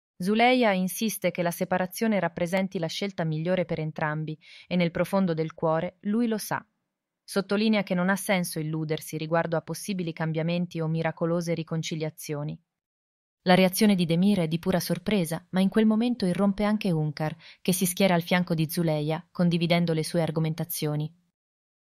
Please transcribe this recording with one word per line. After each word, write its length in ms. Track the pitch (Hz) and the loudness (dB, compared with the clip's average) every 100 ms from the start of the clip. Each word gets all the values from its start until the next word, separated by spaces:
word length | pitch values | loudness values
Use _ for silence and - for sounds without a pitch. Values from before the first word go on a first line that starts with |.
| _ _ | _ _
Zuleia 560 | 180 220 240 254 226 | -2 4 4 6 4
insiste 580 | 185 185 - 220 - 180 | 2 0 -2 -4 -2 -2
che 120 | 180 | 0
la 80 | 170 | -2
separazione 680 | 170 180 185 185 - 226 202 | -2 -2 0 -2 -2 0 2
rappresenti 600 | 170 170 175 190 190 190 | 0 -2 -2 -2 -2 -2
la 80 | 165 | -4
scelta 380 | - 202 - | -4 -6 -2
migliore 420 | 160 156 165 185 165 | -2 -2 0 0 0
per 120 | 160 | -4
entrambi, 600 | 156 - 156 156 156 156 - - - | -4 -4 -4 -2 -6 -10 -14 -20 -4
e 80 | |
nel 160 | 180 170 | 0 0
profondo 440 | 175 175 196 185 | 0 0 2 2
del 180 | 160 160 | 0 -4
cuore 460 | - 165 160 180 - | -2 0 0 -2 -6
lui 260 | 208 220 240 | -2 0 0
lo 100 | 214 | -2
sa. 260 | - 147 - _ _ _ _ _ | -4 -6 -8 _ _ _ _ _
Sottolinea 600 | - 202 190 202 220 214 | -4 -4 0 2 2 2
che 120 | 190 | 0
non 140 | 180 180 | 0 2
ha 80 | 196 | 0
senso 420 | - 190 175 165 | 0 0 0 -4
illudersi 600 | 156 160 156 156 - 156 | -4 -4 -4 -4 -6 -8
riguardo 380 | 156 165 170 165 | 0 0 2 -2
a 40 | |
possibili 540 | - 160 - 185 165 | -4 -8 -6 -4 -4
cambiamenti 680 | 165 160 156 165 175 175 165 | -4 -2 -2 0 0 -2 -4
o 60 | 160 | -2
miracolose 680 | 160 160 - 165 170 170 | 0 -2 -2 0 0 -2
riconciliazioni. 1040 | 160 160 165 156 160 156 - - 147 151 165 _ _ _ _ _ _ _ _ | -4 -4 -6 -4 -4 -6 -8 -8 -6 -6 -10 _ _ _ _ _ _ _ _
La 120 | 190 | 4
reazione 400 | 185 185 185 214 | 6 6 4 4
di 120 | 190 165 | 4 2
Demir 340 | 165 196 196 | 4 4 2
è 80 | 160 | 0
di 100 | 170 | -2
pura 220 | 185 180 | 0 -2
sorpresa, 680 | - 175 - 208 160 165 - | 0 -4 0 0 0 -4 -4
ma 100 | 185 | 0
in 80 | 190 | 2
quel 160 | 220 | 4
momento 400 | 220 214 247 240 | 4 4 0 0
irrompe 400 | 180 175 202 196 | 0 2 0 2
anche 260 | 208 214 202 | 0 0 0
Hunkar, 460 | 160 151 - 156 160 - - | 0 0 -2 -6 -6 -16 -6
che 120 | - | -2
si 120 | 180 | 0
schiera 300 | 185 - 190 | 0 2 2
al 80 | 170 | 2
fianco 320 | 165 180 180 | 2 0 0
di 140 | 160 156 | 0 0
Zuleia, 580 | - 165 151 151 160 - | 0 0 0 -2 -4 -6
condividendo 600 | - 175 170 165 170 170 | 0 2 2 2 2 2
le 120 | 160 | 0
sue 180 | 156 170 | 0 0
argomentazioni. 920 | 160 160 160 160 165 - 151 151 156 - _ _ _ _ _ _ | 0 0 -2 -4 -8 -4 -4 -2 -4 -10 _ _ _ _ _ _